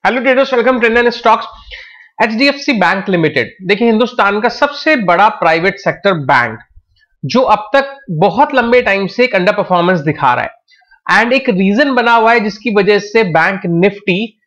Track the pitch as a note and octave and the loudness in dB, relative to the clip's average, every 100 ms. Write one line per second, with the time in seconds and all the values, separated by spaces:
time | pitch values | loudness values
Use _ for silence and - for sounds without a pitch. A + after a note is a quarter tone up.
0 | F#3+ A#3+ C4 B3+ C#4 B3+ A3+ B3+ A3+ A#3 | -2 0 0 0 2 0 0 0 0 2
1 | A#3+ A#3 A3+ A3 - - - - - - | 0 0 0 0 -2 -18 -20 -20 -20 -20
2 | - - A3 A3 C#4 - - A3+ F3 G3 | -20 -4 -4 0 -2 -2 -4 0 0 0
3 | F#3+ F3+ D#3 B2+ A2+ - F#3 G3+ A#3 A3 | -2 0 0 -2 -4 -8 -4 0 2 2
4 | A#3+ - G3+ G#3 A3+ - C#4+ C#4+ D#4 D4+ | 0 0 0 0 -4 -2 -4 -2 -2 0
5 | F3+ F3 G#3+ - E3+ E3 F#3 F#3+ E3+ C#3+ | 2 2 2 2 0 0 -2 -2 -6 -2
6 | G3 F3 C3+ C3 A#2 A2+ _ - _ _ | -2 -2 0 0 0 -6 _ -20 _ _
7 | _ _ C3+ B3+ B3+ G#3+ G#3+ C#4 C#4 C#4 | _ _ -4 0 2 0 0 -2 -2 -12
8 | - D#3 G3 A3 C4 C4+ A#3 B3 A3+ G3 | -10 -2 0 2 0 2 2 2 2 -2
9 | F#3+ - B3 G3 F#3 G3+ F#3 F3+ E3+ F#3 | -4 -2 0 2 0 0 0 0 2 0
10 | D3 - C3+ A#2+ A2 - _ _ _ _ | -2 0 0 0 -4 -12 _ _ _ _
11 | - F#3+ A#3 C4 C4+ F#3 F#3+ G#3 C#4+ B3 | -2 0 2 0 0 0 0 2 0 0
12 | A#3 A#3 A3+ A#3 G#3 - A#3+ G#3 G3 G#3 | 2 2 4 2 0 -6 -2 0 2 0
13 | G3+ A3 F#3 D#3+ E3+ F#3+ F3 E3+ G3 G3+ | 2 0 2 0 0 -2 -2 0 0 -2
14 | - F3+ A3+ _ | -4 -4 -6 _